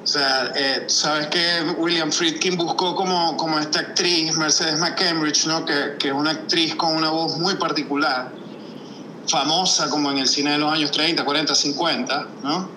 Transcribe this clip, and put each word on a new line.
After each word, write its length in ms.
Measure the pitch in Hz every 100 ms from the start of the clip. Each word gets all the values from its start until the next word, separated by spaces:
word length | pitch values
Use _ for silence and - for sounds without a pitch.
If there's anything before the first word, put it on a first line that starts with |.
O 20 | 127
sea, 460 | 147 139 165 160
eh, 300 | 143 139 127 117
sabes 400 | - 156 151 151
que 120 | 165 170 170 156 160
William 340 | 165 170 156
Friedkin 460 | 151 165 151 185 180
buscó 360 | 175 - 180
como, 440 | 170 185 180 170 147
como 200 | 165 156
esta 220 | 151 170
actriz, 560 | 143 - 175 170 160 156
Mercedes 420 | 156 147 165 156
McCambridge, 680 | 170 - 185 165 151 143 156
¿no? 160 | 160
Que, 320 | 160 147 143 143
que 120 | 143
es 40 |
una 180 | 135 156
actriz 440 | 156 - 170 160 -
con 180 | 165 160
una 120 | 160
voz 280 | 160 165 147
muy 160 | 175 185
particular, 720 | 165 151 135 143 147 127 127 - - - - - - - - - -
famosa 640 | 156 143 165 180 - 151
como 220 | 147 143
en 60 | 139
el 80 | 127
cine 240 | - 143
de 60 | 147
los 140 | 151
años 200 | 156 147
treinta, 320 | 143 156 160
cuarenta, 320 | 131 147 147 139
cincuenta, 720 | 151 143 170 131 120 143 - -
¿no? 240 | 139 165 185